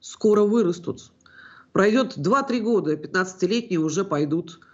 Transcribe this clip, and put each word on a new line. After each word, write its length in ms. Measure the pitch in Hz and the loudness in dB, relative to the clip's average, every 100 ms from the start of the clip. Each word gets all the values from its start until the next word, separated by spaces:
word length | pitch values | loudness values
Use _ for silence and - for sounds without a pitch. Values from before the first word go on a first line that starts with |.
скоро 400 | - - 220 208 | -20 -2 2 4
вырастут. 680 | 208 233 185 170 - - - _ _ - - - _ | 4 2 0 -2 -8 -12 -14 _ _ -20 -20 -20 _
Пройдёт 420 | - 202 226 262 - | 2 4 4 0 -2
два-три 440 | 147 277 269 240 | 0 0 0 -2
года, 340 | 214 220 151 156 | 0 0 0 -4
пятнадцатилетние 800 | 151 185 185 - 180 233 233 170 | -4 -2 -2 -2 -2 -2 -2 -2
уже 240 | 156 151 | -2 -2
пойдут, 560 | 190 151 147 165 165 - _ | -2 -2 0 -2 -6 -14 _